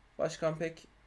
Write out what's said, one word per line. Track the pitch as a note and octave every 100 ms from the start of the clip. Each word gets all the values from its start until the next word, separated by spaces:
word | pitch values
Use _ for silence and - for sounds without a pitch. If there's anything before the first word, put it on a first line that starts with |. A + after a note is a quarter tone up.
| - -
Başkan | D#3 - D#3+ D#3+
pek | E3 E3 - -